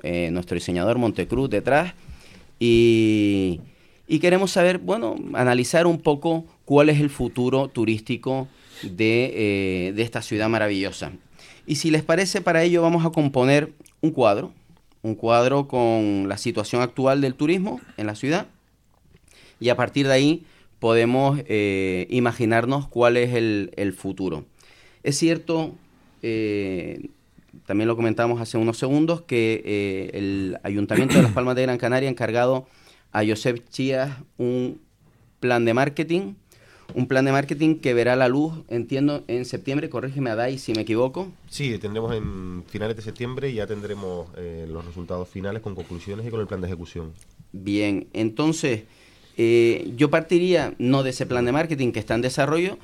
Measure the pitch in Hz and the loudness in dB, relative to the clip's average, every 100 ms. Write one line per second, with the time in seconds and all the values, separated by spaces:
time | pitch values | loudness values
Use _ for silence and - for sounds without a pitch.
0 | - 87 82 87 87 87 - 87 95 120 | -4 -2 -2 -4 -4 -6 -4 -2 0 2
1 | 117 95 87 120 135 101 120 143 180 - | 0 -2 -2 -2 -2 -2 2 2 0 -6
2 | - - - - - - 117 117 117 113 | -18 -20 -20 -20 -20 -2 4 6 6 6
3 | 110 107 104 98 95 82 - - _ _ | 4 4 2 2 0 -2 -8 -20 _ _
4 | - 151 175 180 190 190 175 180 180 190 | -4 0 2 2 2 2 2 2 -2 -4
5 | 113 104 92 - 127 123 123 165 175 165 | -4 -6 -6 0 2 2 2 4 4 2
6 | 165 147 165 165 165 _ - 143 147 147 | 2 0 0 -2 -4 _ 2 6 6 4
7 | 147 - 120 123 123 135 139 135 110 110 | 2 -2 -4 -2 0 2 0 0 0 0
8 | - 117 135 135 135 - - - - 90 | -2 -6 -2 -4 -6 -12 -20 -16 -10 0
9 | 110 117 131 107 107 98 95 92 90 101 | 2 2 0 0 0 0 0 -2 -2 -2
10 | 120 120 - 107 110 113 104 98 95 - | -4 -6 -4 -2 0 0 0 0 -4 -6
11 | 78 - _ - - - - 147 165 156 | -10 -12 _ -20 -20 -14 -6 -4 0 0
12 | 156 165 190 202 180 165 170 175 165 170 | 2 0 0 -2 0 2 4 4 4 4
13 | 165 160 143 131 127 143 143 - - _ | 2 2 2 4 4 4 2 -6 -20 _
14 | 156 147 113 104 160 - - _ _ _ | -2 4 4 4 -2 -12 -20 _ _ _
15 | 113 107 113 117 127 139 139 127 120 113 | -6 -2 4 4 4 2 0 2 2 4
16 | 107 98 98 101 120 110 104 120 123 - | 2 0 -2 -4 -4 -4 -2 0 0 0
17 | 131 139 139 127 151 185 190 254 - - | 2 4 2 0 0 0 -2 -6 -12 -8
18 | 107 107 135 170 - _ _ _ _ _ | -8 -4 -2 -2 -4 _ _ _ _ _
19 | _ _ _ _ - - 117 120 120 139 | _ _ _ _ -20 -4 0 2 0 0
20 | 139 131 143 170 - - _ _ 117 113 | 4 4 4 2 -4 -20 _ _ 2 4
21 | 117 127 139 143 120 107 104 95 95 92 | 4 4 2 2 0 0 0 0 0 -2
22 | 92 123 120 117 110 113 120 139 139 120 | -2 0 0 0 2 2 2 -2 -2 2
23 | 120 120 120 120 113 104 92 - 101 95 | 4 4 2 0 0 0 -4 -4 -4 -4
24 | 98 92 92 78 73 _ - - - _ | -8 -6 -4 -6 -10 _ -20 -20 -20 _
25 | - 139 165 165 - 165 156 - _ _ | -4 0 2 0 -2 -2 -4 -8 _ _
26 | _ _ 113 110 107 104 98 92 82 - | _ _ -6 -2 -2 -2 -2 -4 -6 -10
27 | - _ _ _ _ - - 98 113 117 | -14 _ _ _ _ -16 -4 0 2 2
28 | 117 110 117 120 113 117 113 117 131 147 | 0 0 0 -2 -2 0 0 0 0 2
29 | 160 170 170 120 113 110 - 104 101 95 | 2 0 -2 0 0 0 -2 -2 -2 -4
30 | 92 - 98 98 95 - 98 101 104 117 | -6 -6 -4 -2 -4 -6 -4 -2 0 2
31 | 131 - 127 104 123 127 127 123 120 127 | 4 6 4 4 0 0 0 0 0 0
32 | 139 123 113 117 123 131 131 _ - _ | 0 -2 -2 2 2 0 -4 _ -20 _
33 | _ 107 107 107 135 120 - - 135 131 | _ 0 0 0 0 -2 -6 -4 -2 -2
34 | 139 131 - - 123 123 127 - _ _ | -4 -8 -14 -6 -2 -2 -2 -6 _ _
35 | _ _ _ _ 127 120 117 117 139 143 | _ _ _ _ 0 2 2 2 0 -2
36 | 156 170 196 202 _ _ _ - - - | -2 -2 -4 -10 _ _ _ -20 -8 -4
37 | 123 131 135 135 139 147 160 156 139 120 | 0 2 4 2 0 0 2 2 2 2
38 | 117 127 127 131 156 160 - 117 117 135 | 4 4 4 2 0 -4 -6 -6 -4 0
39 | 143 147 - 120 123 - - 139 160 120 | 0 0 -4 -6 -4 -8 -4 -4 -4 -6
40 | 131 135 127 110 127 131 - 110 107 113 | -6 -4 -4 -2 -4 -4 -4 -4 -2 0
41 | 127 170 190 - - - 143 107 104 107 | 0 -4 -10 -14 -16 -6 -4 -4 -6 -6
42 | 113 117 104 95 90 90 87 - 110 110 | -4 -4 -6 -8 -10 -10 -10 -8 -6 -6
43 | 110 - 120 127 135 113 101 104 101 101 | -10 -10 -8 -6 -6 -4 -6 -6 -8 -8
44 | 95 90 87 90 87 82 80 80 85 87 | -8 -8 -10 -12 -12 -10 -10 -10 -12 -12
45 | 85 90 90 98 95 110 107 92 - 87 | -8 -8 -8 -8 -8 -8 -10 -12 -12 -12
46 | 101 101 117 110 101 95 90 87 85 87 | -10 -10 -8 -6 -6 -6 -6 -8 -10 -12
47 | 80 80 - - - 98 98 101 104 98 | -14 -16 -20 -20 -20 -10 -4 0 0 -2
48 | - - 113 110 151 160 143 113 - _ | -4 -4 -4 0 0 0 -2 -4 -6 _
49 | _ _ - - 113 117 117 113 - 120 | _ _ -10 0 4 6 4 2 -4 0
50 | 147 160 160 175 180 170 127 - 120 139 | 2 2 2 2 4 2 0 -2 2 2
51 | 131 127 127 123 123 143 170 147 127 110 | 0 -4 -4 -2 0 0 0 -2 -2 -2
52 | - 117 123 139 139 156 180 - | -2 -2 0 0 0 0 -2 -6